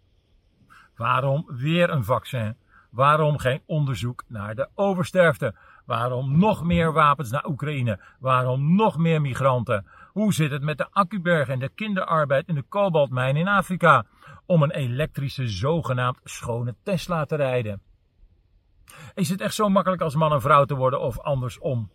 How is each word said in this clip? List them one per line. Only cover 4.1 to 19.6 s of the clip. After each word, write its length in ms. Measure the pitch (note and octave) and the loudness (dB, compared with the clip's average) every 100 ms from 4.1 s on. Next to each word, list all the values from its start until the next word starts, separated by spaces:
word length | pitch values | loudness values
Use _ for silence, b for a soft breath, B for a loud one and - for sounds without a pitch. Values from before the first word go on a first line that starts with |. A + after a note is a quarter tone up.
| - - | -8 -12
naar 280 | A2 G#2 A2 | -10 -8 -6
de 140 | C#3 - | -6 -2
oversterfte? 800 | G3+ F#3 - F#3 E3+ C3+ A#2+ B B B - | 0 0 0 4 4 2 -2 B B B -6
Waarom 520 | A#2 B2 B2+ C3+ D3+ | -4 -2 -4 2 4
nog 260 | G#3+ F3 | 4 2
meer 300 | E3 E3+ E3 | 0 2 2
wapens 380 | D3+ D3 C#3+ A#2+ | 4 4 2 -2
naar 160 | C3 - | -4 -4
Oekraïne? 520 | C3 D3 C#3+ A#2+ G2 B _ | -6 -4 -2 -2 -2 B _
Waarom 560 | B2+ B2+ B2+ C3 D3 F#3+ | 0 0 0 0 2 4
nog 220 | G#3+ D3+ | 4 2
meer 240 | E3 D#3 | 2 2
migranten? 640 | C#3 A#2 C3+ B2 A2 G#2 B B B | 0 0 2 2 0 -4 B B B
Hoe 220 | F#3+ G#3+ | -2 0
zit 180 | D#3 D#3 | 0 -2
het 100 | C#3 | -2
met 160 | D3+ C#3+ | -4 -4
de 140 | B2+ | -2
accuberg 560 | G3 G3 G#3 E3+ E3 C3 | -2 -2 -2 0 2 0
en 120 | C3 | -4
de 100 | C3+ | -6
kinderarbeid 800 | - G#3+ F#3+ - D#3+ C#3 C#3 E3 | -6 -6 -4 0 0 2 0 0
in 80 | D3 | -6
de 100 | - | -4
kobaltmijn 640 | G3+ G3 D#3 C3+ B2+ C3 D3 | -2 2 2 0 0 0 0
in 120 | F#3 | 0
Afrika? 580 | G3+ F3 F3+ E3+ C3 B B B B - | 0 -2 2 4 4 B B B B 0
Om 120 | E3+ | 2
een 80 | D3 | 2
elektrische, 760 | F3 B2 B2 D#3 - C#3 - A#2+ | 0 -4 -2 -4 -4 -6 -4 -4
zogenaamd 720 | F#2+ C3+ E3 - B2+ B2 - | -2 -2 -2 -2 -2 -2 -4
schone 520 | - - C3+ A#2 B2 - | -12 -12 -6 -4 -6 -8
Tesla 420 | - F3+ - E3 C#3+ | -4 -4 -2 -4 -2
te 100 | D3+ | -2
rijden. 460 | C3+ B2+ G#2+ G2 - _ _ _ - _ _ _ _ _ - B C#3+ | 0 -2 -4 -8 -14 _ _ _ -20 _ _ _ _ _ -20 B -12
Is 160 | - D#3+ | -4 -4
het 120 | F#3+ | -2
echt 120 | G#3+ | -4
zo 160 | - | 0